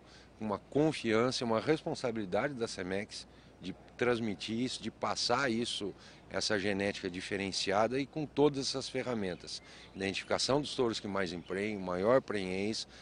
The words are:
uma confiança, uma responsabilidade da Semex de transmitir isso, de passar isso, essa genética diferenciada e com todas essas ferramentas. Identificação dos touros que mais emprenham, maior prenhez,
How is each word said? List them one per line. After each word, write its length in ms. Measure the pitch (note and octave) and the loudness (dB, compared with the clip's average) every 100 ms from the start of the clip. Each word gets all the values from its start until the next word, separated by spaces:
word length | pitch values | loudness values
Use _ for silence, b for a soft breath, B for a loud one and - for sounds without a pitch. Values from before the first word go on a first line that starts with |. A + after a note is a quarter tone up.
| B B B - | B B B -8
uma 200 | A2 G2 | -4 -4
confiança, 840 | - C3+ D#3 C#3 A2+ A2 B2 - | 0 4 4 2 2 4 4 2
uma 160 | A#2+ A2 | 2 2
responsabilidade 920 | G#2+ D#3 E3+ C#3 B2+ A2+ G2 G2 C#3+ | 2 0 0 -4 -2 -4 0 0 0
da 140 | C3 A2+ | -2 -4
Semex 600 | - F2+ F#2+ A2 - - B B B | -4 -4 -4 -4 -12 -16 B B B
de 160 | F2+ - - - | -10 -10 -12 -2
transmitir 640 | B2 A#2 A2+ F#2+ - A2+ | 2 2 0 -4 -4 -2
isso, 220 | B2+ - | -2 -4
de 100 | G#2+ | -8
passar 600 | - G#2+ F#2+ - B2 C#3 | -4 -4 0 2 2 4
isso, 420 | A2+ A#2 - G2+ - B B B | 2 0 -2 -6 -8 B B B
essa 300 | F#2+ - G#2+ | -2 2 2
genética 500 | G2 G2 G2+ - F#2+ | 2 2 2 0 -4
diferenciada 880 | F2+ - G2+ G2 F2+ - G2 A2+ C3 | -6 -4 -2 -2 -2 2 4 4 0
e 60 | C#3 | -4
com 200 | D#3 C#3+ | -6 -4
todas 440 | - D3 C#3 B2+ | 4 4 4 -4
essas 180 | C3+ - | -4 -4
ferramentas. 720 | C3 B2 A#2 F#2+ E2+ D#2+ - B B B F#2+ | -4 -2 -2 -2 -4 -8 -12 B B B -4
Identificação 640 | G2 F#2 - G#2+ - C#3 | -2 -2 0 0 2 2
dos 140 | C#3 - | 0 0
touros 240 | A#2+ G#2+ | 0 0
que 80 | G#2 | -2
mais 260 | G2 F#2 | -2 -2
emprenham, 480 | F2 - F#2 G#2+ G#2 | -4 -4 -2 -2 -4
maior 400 | F#2 F2+ G2+ C3 | -2 0 4 4
prenhez, 640 | - G#2 F#2 F#2 G#2 A2 - B | 4 -4 -2 0 0 -2 -6 B